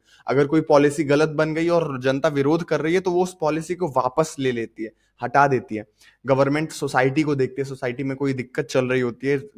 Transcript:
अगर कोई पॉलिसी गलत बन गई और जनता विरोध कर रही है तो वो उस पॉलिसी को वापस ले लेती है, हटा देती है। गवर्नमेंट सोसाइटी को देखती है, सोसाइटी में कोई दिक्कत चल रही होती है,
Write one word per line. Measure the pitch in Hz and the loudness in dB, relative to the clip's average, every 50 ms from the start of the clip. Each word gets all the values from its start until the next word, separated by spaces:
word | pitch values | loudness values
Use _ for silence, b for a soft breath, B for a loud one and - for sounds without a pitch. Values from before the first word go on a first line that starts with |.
| b b b b b | b b b b b
अगर | - 123 139 147 | 0 2 2 2
कोई | 139 156 160 | 4 2 0
पॉलिसी | 156 - 151 143 143 147 143 165 151 | 4 4 4 6 6 4 2 0 0
गलत | 135 143 147 156 156 | 2 2 2 2 0
बन | 147 151 156 156 156 | 0 -2 -2 -2 -2
गई | 160 170 170 | -2 0 0
और | 170 170 160 151 135 127 | 2 0 0 -2 -4 -2
जनता | 127 135 135 139 165 160 | -2 0 0 0 0 0
विरोध | 147 139 135 143 160 165 175 | 0 2 2 2 2 0 0
कर | - 156 143 | -2 -2 -2
रही | 143 160 170 | 0 0 0
है | 190 | 0
तो | 185 185 | 0 0
वो | 175 180 | 0 0
उस | 185 180 - - | 0 -2 -2 -4
पॉलिसी | 160 151 151 160 160 - 180 | -2 -2 -2 -2 -4 -6 -6
को | 175 180 151 | -4 -4 -2
वापस | 127 131 120 127 - 160 156 - - 139 | 0 0 0 0 0 0 -2 -2 -2 -2
ले | 135 131 | -2 -2
लेती | 123 117 113 - - - 110 | -2 -2 -6 -8 -8 -12 -12
है, | 107 - _ _ _ _ _ | -12 -12 _ _ _ _ _
हटा | 120 120 123 139 143 | -8 0 4 4 4
देती | 143 135 117 95 - 110 | 4 4 0 -2 -4 -8
है। | 104 104 - b b b b b b - | -8 -8 -12 b b b b b b -2
गवर्नमेंट | 127 139 131 139 139 143 151 160 156 | 0 2 2 4 2 2 -2 -2 -4
सोसाइटी | - - 151 135 143 131 127 135 135 156 | -6 -6 -6 -2 0 2 2 2 2 0
को | 151 151 147 | 0 0 0
देखती | 135 131 127 - 139 | 0 -2 -2 -2 -6
है, | 135 | -8
सोसाइटी | 135 135 127 135 123 123 135 139 | -8 -8 -8 -6 -6 -6 -6 -6
में | 135 135 | -6 -4
कोई | 131 143 139 | -2 -2 -2
दिक्कत | 135 123 123 - - - 143 | -2 -4 -6 -6 -6 -8 -6
चल | - - 131 127 | -2 -2 -2 0
रही | 127 127 131 | 0 0 0
होती | 123 120 113 - 131 | 0 -2 -4 -4 -2
है, | 135 143 135 143 - _ | -2 -2 -2 -4 -8 _